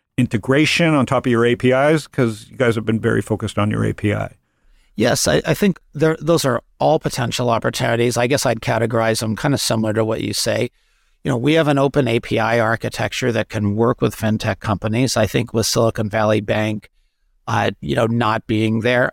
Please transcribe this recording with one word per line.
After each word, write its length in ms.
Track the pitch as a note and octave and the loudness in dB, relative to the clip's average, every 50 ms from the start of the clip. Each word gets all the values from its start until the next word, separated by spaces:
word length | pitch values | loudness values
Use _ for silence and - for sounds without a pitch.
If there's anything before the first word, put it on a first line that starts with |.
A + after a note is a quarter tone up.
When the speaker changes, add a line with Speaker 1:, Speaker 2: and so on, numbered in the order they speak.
| _ _ _ | _ _ _
Speaker 1:
integration 800 | - B2 - - G#2+ - - C3+ D3 D#3 - - - E3+ D#3+ D#3 | -2 -2 0 -2 -2 0 2 2 2 2 2 2 2 2 4 4
on 100 | C#3 A#2+ | 2 2
top 220 | - C3+ B2 - | 2 0 0 2
of 40 | C3 | 2
your 140 | A#2 A2+ A#2 | 2 4 4
A 100 | A#2+ B2 | 2 2
P 140 | - - B2+ | 2 2 2
Is? 380 | B2+ C3 C#3+ D3+ D#3+ D3+ - | 4 4 4 4 2 2 0
'Cause 400 | - - - B2+ A2+ G#2+ G#2+ A2+ - | -4 -2 0 0 0 0 -4 -12 -12
you 80 | - | -4
guys 160 | - B2+ A#2 G#2+ | 0 0 2 2
have 140 | A#2 A2 | 0 0
been 120 | A2 A2+ G#2+ | -2 -2 0
very 220 | A2 A#2 A2+ A2+ | 0 0 0 0
focused 380 | - - A2 G2 A2+ G#2 - G#2 | 0 -2 -4 -4 -4 -4 -2 -2
on 100 | G#2 G#2+ | -2 0
your 160 | A2 A2 A2 | 0 0 -2
A 80 | G#2+ G#2+ | -2 -2
P 220 | - - G#2 G#2 | -2 -2 -2 -2
I. 180 | G#2+ G#2 - - _ _ _ _ _ _ _ _ _ _ _ _ | -2 -4 -8 -12 _ _ _ _ _ _ _ _ _ _ _ _
Speaker 2:
Yes, 320 | - G#3 A#2+ A#2 - - | 0 0 2 2 2 0
I, 160 | F3 - - - | 0 0 0 0
I 80 | - D3 | 0 0
think 260 | - G#3 G3 - - _ _ - | 2 2 0 0 -2 _ _ -4
there, 240 | C#3+ D#3 D#3 D#3+ - | 0 0 0 0 0
those 240 | D3+ D#3 E3+ D#3 - | 0 0 0 2 2
are 200 | C3+ A#2+ A2 - _ _ - | 0 -2 -2 -6 _ _ -2
all 180 | C3 D3 D#3 | 0 2 2
potential 540 | D3 - D3+ - C3+ A#2+ A2+ - - B2 A#2+ | 2 0 -4 -4 -4 -4 -4 -4 -2 0 0
opportunities. 640 | A2+ A2 - B2 - - B2+ A#2+ A#2 A#2 A#2 A#2+ A2 | 0 0 -2 -2 -2 -2 -2 0 0 2 0 0 2
I 80 | A#2 B2 | 0 0
guess 220 | B2 C#3+ B2+ - | 0 0 0 0
I'd 140 | C3 A2+ A2+ | 0 -2 -2
categorize 580 | - C3 A#2 A2 A2+ A2+ A#2+ A2+ A2+ A2+ A2+ - | -2 -2 0 0 0 0 0 0 2 0 0 0
them 160 | A#2+ A2+ A2 | -2 -2 -2
kind 180 | - - D3 C#3 | -2 0 0 0
of 80 | - | 0
similar 320 | - - A#2 A2+ A2 A2 G#2 | 0 -2 0 0 0 0 0
to 100 | A2+ A2 | 0 0
what 180 | A2 A2 - | 0 -2 -2
you 120 | A2 G#2+ - | -4 -4 -4
say. 380 | - - A2 G#2+ A2 A#2+ A#2+ - _ _ _ _ _ _ _ _ _ - | -4 -2 -2 -2 -2 -2 -4 -6 _ _ _ _ _ _ _ _ _ -4
You 60 | D3+ | -2
know, 80 | C3 | -2
we 160 | A#2 B2 D3 D#3+ | 0 2 2 2
have 140 | E3 D#3 | 2 2
an 100 | D3 C#3+ | 2 2
open 300 | C#3 C#3 C#3 - D3 C3 | 2 2 2 2 0 0
A 120 | A#2 A#2 A#2+ | 2 0 -2
P 200 | - - B2 A2+ | -2 -2 -2 -2
I 200 | A2 A2 A#2 A#2+ | 0 0 2 2
architecture 720 | A2 A2+ A2+ - - A2+ - - A2+ G#2 - - B2+ B2 | 2 2 0 -2 -4 -6 -6 -4 -6 -4 -4 -2 -2 0
that 180 | A2 G#2+ G#2+ - | 0 -2 -2 -4
can 260 | - A2 G2+ G2+ G2+ | -4 -2 -2 0 0
work 260 | A2 A#2 A#2+ B2+ - | 2 2 0 0 0
with 140 | - A#2 - | -2 -4 -2
fintech 440 | - A2+ G#2+ G#2+ - - A2+ G#2 - | -2 -2 0 0 0 -2 -4 -4 -4
companies. 560 | - A2+ G2+ - - A2 G#2+ A#2+ C3+ B2 - | -2 -4 -2 -2 -2 -2 0 0 0 0 0
I 120 | A#2 G#2+ | 0 0
think 260 | - - C3 A#2 - - | 0 0 -2 -4 -2 -2
with 140 | A2+ G#2+ | -2 -2
Silicon 420 | - - B2+ A2+ A2+ - - A2 G2+ | 0 0 0 0 0 0 -2 -4 -2
Valley 320 | A2 A2 G#2+ G#2+ A2 G#2 | -2 0 2 2 2 0
Bank, 480 | F#2 G#2 G#2+ G#2+ G#2+ A2 A2 G#2+ - - _ _ _ _ _ _ _ _ _ _ _ | 0 -2 -2 -2 -2 -2 -4 -6 -10 -14 _ _ _ _ _ _ _ _ _ _ _
uh, 240 | - A#2 A2 G#2+ - G3+ - | -4 -2 -2 0 -2 -4 -6
you 160 | - D3 C3+ | -6 -4 0
know, 120 | B2 A#2 | 0 0
not 400 | A2+ A#2 A#2 A2+ G#2+ A2 A2+ - | 0 0 0 0 0 -2 -2 -2
being 320 | - A2+ G#2+ A2 A2 A2 A2+ | -2 -2 0 0 0 0 0
there, 320 | G#2 A#2+ B2 B2 C3 - | 0 0 2 2 0 0